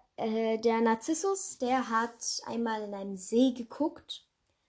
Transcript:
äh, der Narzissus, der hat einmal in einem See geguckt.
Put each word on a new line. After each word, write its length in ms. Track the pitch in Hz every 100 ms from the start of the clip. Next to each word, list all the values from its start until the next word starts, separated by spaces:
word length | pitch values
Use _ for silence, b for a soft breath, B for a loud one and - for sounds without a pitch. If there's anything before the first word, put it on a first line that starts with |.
| _ -
äh, 420 | 226 220 226 220
der 220 | 226 226
Narzissus, 800 | 226 233 - 320 392 392 - -
der 300 | 254 254 226
hat 540 | 226 233 - - - -
einmal 360 | 233 233 220
in 120 | 208
einem 220 | 202 196 190
See 360 | 185 226 262
geguckt. 760 | 247 233 - 302 - - - _ _ _ _